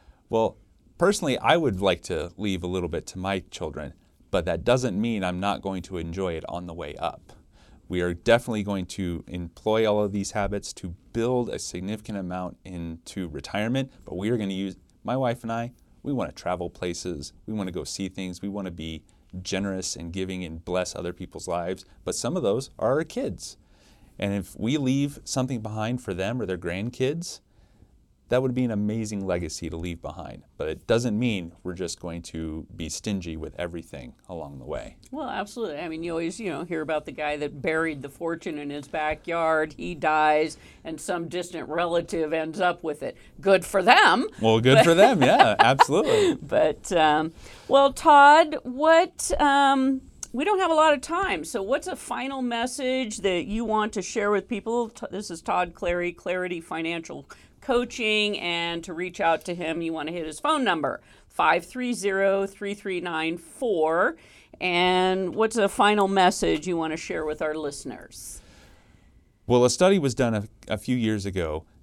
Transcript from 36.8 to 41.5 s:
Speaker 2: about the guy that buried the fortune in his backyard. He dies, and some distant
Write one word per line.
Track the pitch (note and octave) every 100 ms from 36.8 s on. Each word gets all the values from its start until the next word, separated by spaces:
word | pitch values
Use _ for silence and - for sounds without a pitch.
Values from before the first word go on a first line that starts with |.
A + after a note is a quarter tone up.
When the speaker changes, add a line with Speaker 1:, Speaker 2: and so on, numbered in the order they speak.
Speaker 2:
about | D3+ D3+ D3+
the |
guy | C#3+ D3+ D3
that | D3 C#3+
buried | D#3+ D#3+ E3 D3
the | C3
fortune | - E3 E3 F3+ D3
in | C#3+
his | D3 C#3+
backyard. | D#3+ D3+ D#3 - E3+ D#3+ D#3+ D#3 -
He | E3+ D#3+
dies, | D#3 D#3 D3+ D3+ D#3 - - -
and | E3 D#3
some | - F3 E3
distant | F3+ F3